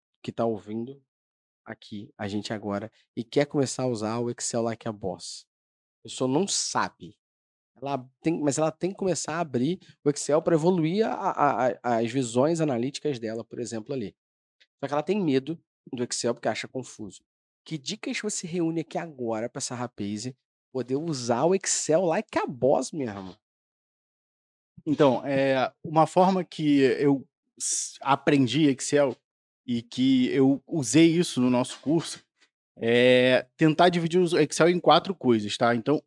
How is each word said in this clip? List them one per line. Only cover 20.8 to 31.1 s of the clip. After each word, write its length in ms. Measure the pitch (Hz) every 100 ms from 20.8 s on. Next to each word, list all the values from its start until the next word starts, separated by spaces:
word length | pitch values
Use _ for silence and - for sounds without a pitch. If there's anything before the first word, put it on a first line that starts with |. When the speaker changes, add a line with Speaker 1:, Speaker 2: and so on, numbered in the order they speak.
| 120 135
Speaker 1:
usar 480 | 170 139 120 117
o 100 | 160
Excel 520 | 190 - - - 156 180
like 340 | 170 - -
a 80 | 415
boss 440 | 127 170 - 254
mesmo? 440 | 165 123 101 95 - _ _ _ _ _ _ _ _ _ _ _ _ _ _ -
Speaker 2:
Então, 400 | 139 143 117 143
é, 460 | 135 135 135 123 -
uma 240 | - 156 156
forma 360 | 180 185 185
que 360 | 170 - 151 143 131 -
eu 280 | 143 135 - _ _ -
s-, 380 | - - - -
aprendi 640 | 135 139 - 143 123 135 147
Excel 460 | 127 - 143 139 120 _ _ _ _ -
e 160 | 120
que 460 | 117 - 131 131 127
eu 340 | 143 135 139 -
usei 420 | 170 123 156
isso 340 | 165